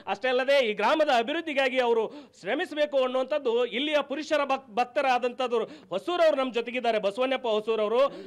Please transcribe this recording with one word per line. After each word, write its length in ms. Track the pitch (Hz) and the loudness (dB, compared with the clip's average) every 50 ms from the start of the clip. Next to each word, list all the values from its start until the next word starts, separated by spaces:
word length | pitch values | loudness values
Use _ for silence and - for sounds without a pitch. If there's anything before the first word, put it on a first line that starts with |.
| - - | -6 -6
ಅಷ್ಟೇ 220 | 196 - - 254 | -4 -2 0 0
ಅಲ್ಲದೆ 360 | 254 247 262 254 277 285 262 | 0 0 2 2 4 4 2
ಈ 80 | 220 208 | 2 0
ಗ್ರಾಮದ 360 | 202 208 226 294 320 302 294 262 233 | 0 2 2 2 2 2 4 2 2
ಅಭಿವೃದ್ಧಿಗಾಗಿ 600 | 233 226 302 339 330 320 285 269 269 262 254 262 | 2 0 -2 -4 -4 -2 0 0 0 2 2 2
ಅವರು 520 | 247 233 233 226 220 190 240 294 285 - _ - | 2 2 2 2 0 -2 -6 -12 -20 -20 _ -10
ಶ್ರಮಿಸಬೇಕು 640 | - 180 233 294 370 - 302 302 294 294 285 269 254 | -6 -4 -2 -2 -4 -4 -2 -2 -2 0 2 2 0
ಅನ್ನುವಂಥದ್ದು 640 | 254 254 254 262 254 302 294 277 247 226 233 247 | 2 0 -2 -2 -2 -2 -2 0 0 0 0 0
ಇಲ್ಲಿಯ 320 | 240 190 233 285 302 311 294 | 0 -2 -2 -2 0 0 0
ಪುರುಷರ 440 | 277 285 262 311 302 - 311 294 285 | 0 -2 -4 -6 -4 0 0 0 0
ಭಕ್-, 300 | 262 269 262 269 - 208 | 0 -2 -4 -4 -4 -4
ಭಕ್ತರಾದಂಥದ್ದು 880 | 202 247 240 - 311 277 269 254 247 226 254 240 247 254 247 240 233 214 | -2 -2 -2 0 0 2 2 2 2 0 -2 -4 -4 -2 -2 0 -2 -2
ಹೊಸೂರವ್ರು 720 | - - - - - 165 196 190 - 349 349 330 320 294 269 | -4 -8 -14 -10 -8 -8 -6 -4 -2 0 4 4 4 4 4
ನಮ್ಮ 160 | 262 262 208 | 0 -2 -2
ಜೊತೆಗಿದ್ದಾರೆ, 460 | 233 226 240 233 254 233 233 226 214 | -4 -4 -4 -4 -2 -2 0 0 0
ಬಸವಣ್ಣಪ್ಪ 480 | 190 196 196 247 254 262 269 262 254 233 | 0 -2 -2 -2 -2 0 -2 -2 -2 -2
ಹೊಸೂರವರು, 540 | 214 214 214 226 226 220 214 202 220 247 277 269 - - - | -2 0 0 0 0 0 0 2 2 2 2 2 0 -6 -10